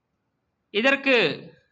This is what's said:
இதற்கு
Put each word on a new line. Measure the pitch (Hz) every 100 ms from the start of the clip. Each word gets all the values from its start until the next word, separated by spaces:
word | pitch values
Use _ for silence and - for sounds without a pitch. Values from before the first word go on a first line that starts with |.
| _ _ _ _ _ _ _
இதற்கு | 202 247 277 277 247 175 127 - - _